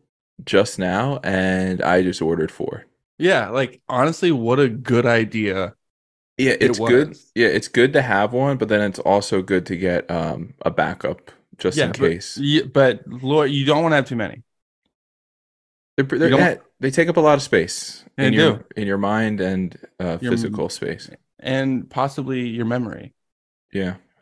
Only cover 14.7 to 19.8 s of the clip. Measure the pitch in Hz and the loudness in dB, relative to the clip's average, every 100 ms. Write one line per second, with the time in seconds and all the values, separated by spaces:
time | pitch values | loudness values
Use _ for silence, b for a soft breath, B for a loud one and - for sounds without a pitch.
14.7 | _ _ _ _ _ _ _ _ _ _ | _ _ _ _ _ _ _ _ _ _
15.7 | _ _ - 135 - 160 135 180 - _ | _ _ -4 -2 0 4 4 4 0 _
16.7 | _ 135 135 165 170 151 143 139 98 85 | _ -2 0 2 4 4 4 4 2 2
17.7 | - - - - - 135 110 160 104 - | -4 -12 -16 -14 -2 2 4 4 2 -4
18.7 | - 101 98 101 107 110 104 92 95 90 | -6 -2 0 0 0 0 0 -2 -2 -4
19.7 | - | -8